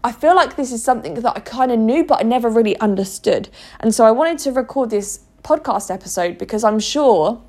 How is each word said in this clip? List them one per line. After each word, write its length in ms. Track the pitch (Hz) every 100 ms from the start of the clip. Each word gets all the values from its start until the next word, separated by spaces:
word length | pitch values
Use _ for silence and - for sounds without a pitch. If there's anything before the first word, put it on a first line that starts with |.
I 80 | 240
feel 240 | 233 302 370
like 200 | 269 -
this 160 | 254
is 120 | 233
something 320 | 254 240 165 196
that 200 | 240 -
I 40 |
kinda 380 | - 240 254 226
knew, 260 | 220 285
but 160 | 339 -
I 40 |
never 260 | 226 247 233
really 280 | 220 220 -
understood. 720 | 214 196 190 - 175 - - - - -
And 140 | 226
so 120 | 214 226
I 60 |
wanted 260 | 233 320 320
to 120 | 277
record 400 | 254 247 277 240
this 300 | 208 202 - _ _
podcast 480 | - - - 196 -
episode 460 | 190 185 - 175 175
because 260 | 185 214
I'm 160 | 220 214
sure 600 | 208 294 - 185 156 233